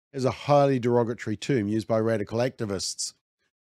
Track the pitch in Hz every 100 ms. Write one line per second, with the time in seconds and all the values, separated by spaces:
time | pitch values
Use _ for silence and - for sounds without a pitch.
0 | _ 139 127 - - 143 139 131 117 120
1 | 117 117 - 104 - 135 101 110 - 113
2 | 113 113 101 110 127 - 110 95 - -
3 | - - _ _ _ _